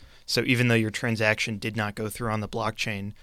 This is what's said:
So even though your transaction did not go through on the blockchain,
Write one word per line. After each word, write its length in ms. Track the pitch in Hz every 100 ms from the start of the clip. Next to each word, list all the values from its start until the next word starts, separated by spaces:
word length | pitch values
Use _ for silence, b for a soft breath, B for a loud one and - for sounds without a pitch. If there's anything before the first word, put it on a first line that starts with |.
| b b b
So 160 | 123 120
even 240 | 120 123
though 40 | 113
your 140 | 110
transaction 720 | - 123 113 110 107 - 104
did 160 | 113 107
not 160 | 104
go 160 | 104 110
through 220 | - 117
on 80 | 107
the 80 | 101
blockchain, 680 | 117 107 - 113 101 101 -